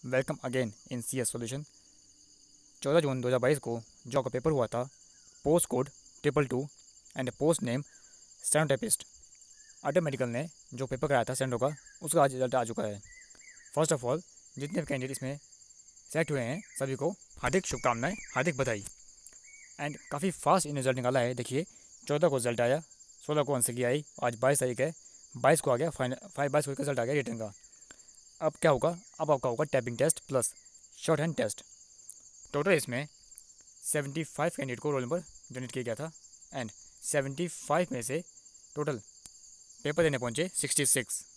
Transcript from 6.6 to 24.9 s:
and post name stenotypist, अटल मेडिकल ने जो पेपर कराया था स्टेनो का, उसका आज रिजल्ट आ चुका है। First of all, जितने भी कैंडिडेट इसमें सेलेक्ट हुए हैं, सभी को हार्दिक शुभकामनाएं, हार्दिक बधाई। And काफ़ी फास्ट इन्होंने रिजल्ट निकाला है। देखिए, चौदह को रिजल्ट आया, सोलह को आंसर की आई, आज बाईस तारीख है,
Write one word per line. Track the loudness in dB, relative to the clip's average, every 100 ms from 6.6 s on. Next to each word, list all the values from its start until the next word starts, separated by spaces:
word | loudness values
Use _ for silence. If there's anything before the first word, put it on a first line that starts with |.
| -4 -12 -20 -20 _ -6
and | -6
post | 0 2 2
name | 2 -2 -4 -16 -20 -20 -20 -10 0
stenotypist, | 2 2 0 0 -2 -2 -20 -20 -20 -20 -20 -20 -8 0
अटल | 2
मेडिकल | 0 -2 -2
ने | -2 -6 -10 -16
जो | -8 -6
पेपर | -2 2
कराया | 2
था | 2
स्टेनो | 0 -2 0
का, | 0 -2 -14 -12
उसका | 0 4
आज | 4
रिजल्ट | 4 0 0
आ |
चुका | 0 -2
है। | -4 -6 -12 -20 -20 -20 -20 -20 -8 -2
First | 2 2
of |
all, | 0 -2 -4 -20 -18 -10
जितने | -4 -4
भी | -2
कैंडिडेट | -4 -4 -6
इसमें | -6 -8 -14 -20 -20 -20 -20 -20 -6
सेलेक्ट | -2 0
हुए | 0
हैं, | -2 -4 -8 -6
सभी | -4 -2
को | -2
हार्दिक | -4 -16 -4 0 0 0
शुभकामनाएं, | -2 0 0 -2
हार्दिक | -4 -6 -2 -2 0
बधाई। | 0 0 -4 -16 -20 -20 -20 -20 -20 -20 -20 -8
And | -8 -8 -10
काफ़ी | -2 -2
फास्ट | 0 4 4 2
इन्होंने | 0
रिजल्ट | 0 2
निकाला | 2 2
है। | 2
देखिए, | -2 -2 -2 -4 -10 -20 -20 -2
चौदह | 2 4
को | 4
रिजल्ट | 0 2
आया, | 2 2 -2 -20 -20 -18 -2
सोलह | 0
को | 2
आंसर | 2 0
की | 0
आई, | 0 0 -4 -4
आज | -2 2
बाईस | 2 4
तारीख | 0 0
है, | -2